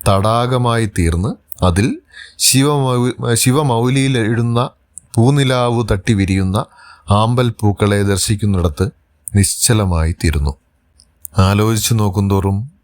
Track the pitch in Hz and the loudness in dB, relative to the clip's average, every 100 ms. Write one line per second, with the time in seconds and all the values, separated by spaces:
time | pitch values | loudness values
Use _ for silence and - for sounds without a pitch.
0 | 110 98 110 117 123 127 120 117 107 - | 0 2 2 0 0 0 0 0 -2 -2
1 | 82 82 113 262 _ - 92 87 131 320 | 0 0 -4 -8 _ -2 0 2 0 -4
2 | - - - - - 127 143 147 131 123 | -12 -20 -20 -4 0 2 2 0 0 0
3 | 123 - 120 117 127 135 143 113 123 135 | -2 -2 -2 0 2 2 2 0 0 0
4 | 135 123 107 117 117 117 139 - _ - | 0 0 0 0 0 -2 -4 -8 _ -20
5 | - - 120 143 131 127 120 120 110 101 | -4 2 4 4 2 0 0 -2 -2 -2
6 | - 101 95 95 92 101 - - - - | 0 0 0 0 0 -2 -6 -14 -20 -10
7 | - 101 113 123 123 - 104 98 104 101 | 0 2 2 0 -2 0 -2 0 0 2
8 | 98 95 - 101 104 95 85 78 95 - | 0 -2 -2 -2 0 0 -2 -2 -4 -6
9 | _ _ - 101 95 - - 107 95 82 | _ _ -2 0 0 0 0 0 0 0
10 | 82 - 85 76 71 - _ _ _ _ | 0 0 -2 0 -2 -6 _ _ _ _
11 | _ _ - - 95 101 107 110 - 113 | _ _ -6 0 2 2 0 0 -2 0
12 | 104 95 98 98 98 98 135 - | 0 0 0 0 0 -2 -6 -14